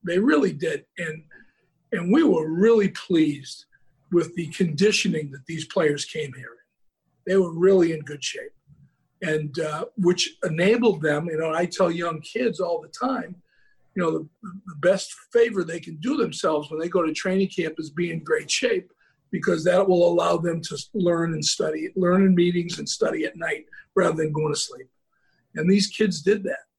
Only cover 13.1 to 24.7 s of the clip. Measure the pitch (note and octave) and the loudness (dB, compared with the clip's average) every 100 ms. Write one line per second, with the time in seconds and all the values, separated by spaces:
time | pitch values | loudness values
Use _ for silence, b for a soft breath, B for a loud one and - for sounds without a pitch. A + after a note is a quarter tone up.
13.1 | C3 E3+ F3+ _ _ _ _ _ G3 E3+ | -4 -8 -16 _ _ _ _ _ -4 -2
14.1 | D#3+ D#3 _ G3+ F#3 F#3+ D3+ E3+ F#3+ - | -2 -8 _ -18 -16 -16 -2 2 2 -2
15.1 | - _ A#3 A#3 G3+ E3 E3+ E3 D#3 G3+ | -16 _ 2 2 2 -4 -6 -12 -8 -4
16.1 | D4+ F#3+ D3 E3+ D3+ D3+ D#3 E3+ F3+ D#3+ | 0 -2 -2 0 0 -2 -6 -2 0 0
17.1 | D#3 F#3+ F#3+ F#3+ - D#3+ D#3+ D3+ D3 F3 | -2 -2 0 0 -2 -6 -6 -10 -4 -4
18.1 | D#3+ D#3 D#3 D3+ - B3+ F#3 - _ _ | -4 -2 -2 0 -2 0 -2 -4 _ _
19.1 | _ _ F3 F#3+ E3+ E3 F3+ G3 F3+ F3 | _ _ -4 0 0 2 2 4 4 4
20.1 | E3+ F3 E3+ E3+ E3 - D#3 - A3 F3 | 4 2 0 0 -4 -6 -10 -8 -2 0
21.1 | E3+ E3 D#3 D3+ - D#3+ D#3 E3 - F3 | 2 0 -2 -4 -2 -2 -4 -6 0 2
22.1 | F#3 F#3+ F3 F3 F3 E3+ - C#3+ - - | 4 6 6 4 2 -4 -8 -8 -2 -2
23.1 | D#3+ - - E3 D3+ - B B - E3+ | -2 -6 -6 -6 -6 -10 B B 0 0
24.1 | D#3+ D#3 D3+ D#3 D3 - | 0 -2 -2 -2 -2 -6